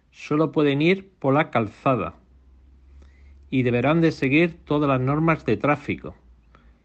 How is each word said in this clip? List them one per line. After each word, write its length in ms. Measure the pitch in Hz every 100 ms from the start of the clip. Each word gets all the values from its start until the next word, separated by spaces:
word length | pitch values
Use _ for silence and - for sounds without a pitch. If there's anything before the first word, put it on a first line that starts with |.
| _
Solo 400 | - - 151 160
pueden 320 | 160 147 139
ir 300 | 165 190 - _
por 160 | 139
la 160 | 139 160
calzada 640 | 117 104 - 139 120 82 - _ - _ - - - - - - - - - -
y 120 | 135
deberán 380 | 123 120 131 165
de 100 | 165
seguir 460 | - 135 151 175 -
todas 240 | - 147 147
las 120 | 131
normas 440 | 127 147 165 156
de 120 | - 104
tráfico. 580 | 139 147 - 87 - - - - _ _ - _